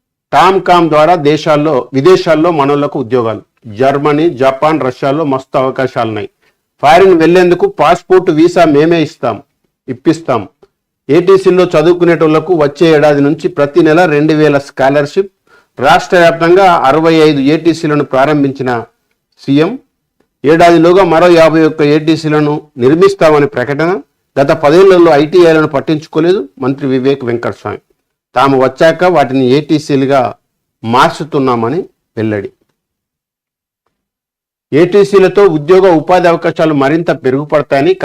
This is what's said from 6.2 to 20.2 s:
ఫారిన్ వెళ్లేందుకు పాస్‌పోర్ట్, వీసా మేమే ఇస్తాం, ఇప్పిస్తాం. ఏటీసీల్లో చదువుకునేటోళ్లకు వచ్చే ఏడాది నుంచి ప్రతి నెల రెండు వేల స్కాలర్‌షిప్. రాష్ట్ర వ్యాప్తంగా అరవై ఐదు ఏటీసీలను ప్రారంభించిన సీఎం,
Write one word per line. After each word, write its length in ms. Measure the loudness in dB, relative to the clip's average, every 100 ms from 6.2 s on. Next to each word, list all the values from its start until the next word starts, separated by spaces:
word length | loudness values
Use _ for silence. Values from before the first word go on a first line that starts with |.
| -12 _ _ _ _ _
ఫారిన్ 360 | 2 4 4 2
వెళ్లేందుకు 460 | 2 0 2 0 -2 -2
పాస్‌పోర్ట్, 500 | 0 0 0 0 2 0
వీసా 280 | 0 2 0
మేమే 360 | 2 0 0 -4
ఇస్తాం, 300 | -6 -8 -8 -14 _ _ _ -16
ఇప్పిస్తాం. 560 | -8 -4 -4 -4 -6 -6 _ _ _ _ _ -4
ఏటీసీల్లో 540 | 0 2 2 2 0 0
చదువుకునేటోళ్లకు 800 | 0 0 0 0 0 0 0 -2 -2
వచ్చే 240 | -2 0 0 2
ఏడాది 260 | 2 2
నుంచి 260 | 0 -2 -6 -4
ప్రతి 240 | -2 0 2
నెల 120 | 2 0
రెండు 200 | 0 0
వేల 240 | 0 0 0
స్కాలర్‌షిప్. 720 | -4 -4 -2 0 -2 -4 -6 _ _ _ _ -4
రాష్ట్ర 380 | 0 0 0 0
వ్యాప్తంగా 480 | 2 2 2 4 4 2 2
అరవై 240 | 0 2 2 2
ఐదు 140 | 2 0
ఏటీసీలను 520 | 0 -2 -2 -2 -4 -2
ప్రారంభించిన 580 | -2 0 0 -2 -4 -6 -6 -8 _ _ _ _ _
సీఎం, 280 | -4 0 0 -4 _ _ _ _